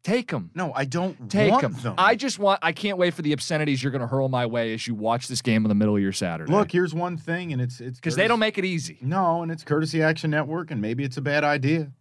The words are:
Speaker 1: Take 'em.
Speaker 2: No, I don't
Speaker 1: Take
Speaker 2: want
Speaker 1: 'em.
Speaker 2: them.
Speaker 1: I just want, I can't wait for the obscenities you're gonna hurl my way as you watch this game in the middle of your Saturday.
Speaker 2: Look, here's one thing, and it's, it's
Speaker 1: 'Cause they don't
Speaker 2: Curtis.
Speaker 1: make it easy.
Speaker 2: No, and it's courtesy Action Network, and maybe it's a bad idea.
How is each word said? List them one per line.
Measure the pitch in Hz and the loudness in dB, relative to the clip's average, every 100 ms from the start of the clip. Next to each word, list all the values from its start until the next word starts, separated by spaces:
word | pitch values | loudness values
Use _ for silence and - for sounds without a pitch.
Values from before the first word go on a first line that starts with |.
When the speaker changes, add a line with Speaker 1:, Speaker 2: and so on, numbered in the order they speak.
Speaker 1:
Take | - 240 240 | 0 -2 0
'em. | 143 85 | -6 -6
Speaker 2:
No, | - 175 | -6 -4
I | 127 139 | -2 -2
don't | 165 185 - 110 | -2 -2 -6 -2
Speaker 1:
Take | 196 208 | 4 6
Speaker 2:
want | 240 | 4
Speaker 1:
'em. | 123 | 2
Speaker 2:
them. | - 117 131 | -2 -4 4
Speaker 1:
I | 190 | 4
just | 233 269 196 | 4 0 0
want, | 202 196 | 2 2
I | 160 | 0
can't | 165 202 185 | -2 -4 2
wait | 175 | 2
for | 170 | 2
the | 151 | -2
obscenities | 147 - 156 151 131 | -2 -2 0 0 0
you're | 135 | -2
gonna | 131 127 | -4 -2
hurl | 135 131 | 0 2
my | 127 120 | 0 0
way | 117 113 | 0 -2
as | 110 - | -4 -4
you | |
watch | 110 110 120 - | -2 0 -2 -2
this | 123 | -4
game | - 110 | 2 2
in | 107 | 4
the | |
middle | 104 107 104 | 4 4 2
of | |
your | 98 | 0
Saturday. | 95 92 80 82 | -2 -4 -4 0
Speaker 2:
Look, | 190 175 | 2 2
here's | 175 180 | 0 0
one | 156 180 165 | -2 -6 -6
thing, | 165 170 175 | -6 -6 -4
and | 139 | -4
it's, | 123 123 | -4 -6
it's | 123 127 | -14 -8
Speaker 1:
'Cause | 165 147 | -4 0
they | |
don't | 220 233 | 2 4
Speaker 2:
Curtis. | |
Speaker 1:
make | 220 214 | 2 0
it | |
easy. | 190 170 170 - | -2 -2 -6 -6
Speaker 2:
No, | 131 185 180 170 | -4 0 0 0
and | 165 | -4
it's | 160 | -8
courtesy | - 151 160 160 | -2 0 0 2
Action | 156 160 160 | 2 2 0
Network, | 151 143 165 165 | 0 -2 -6 -6
and | 127 | -4
maybe | 107 120 | -2 -2
it's | 139 127 | -4 -4
a | |
bad | 143 147 | 0 2
idea. | 147 147 135 160 143 - | 2 2 2 0 -2 -12